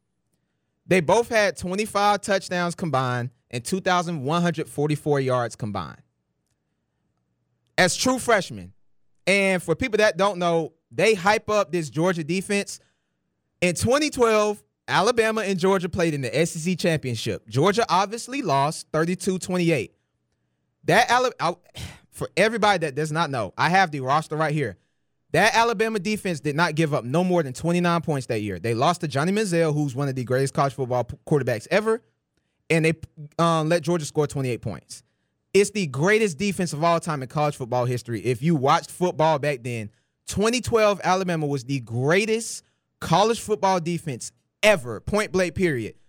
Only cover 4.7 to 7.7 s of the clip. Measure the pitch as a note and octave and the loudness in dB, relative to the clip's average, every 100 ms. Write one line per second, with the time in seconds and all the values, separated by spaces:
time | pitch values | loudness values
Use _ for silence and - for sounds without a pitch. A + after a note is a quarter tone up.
4.7 | - D3 D3 D#3 C#3+ C3 B2+ A#2 - A2 | -2 -2 0 0 0 2 0 -2 -6 -6
5.7 | G2 D2 - _ _ _ _ _ _ _ | -6 -8 -12 _ _ _ _ _ _ _
6.7 | _ _ _ _ _ _ _ _ _ _ | _ _ _ _ _ _ _ _ _ _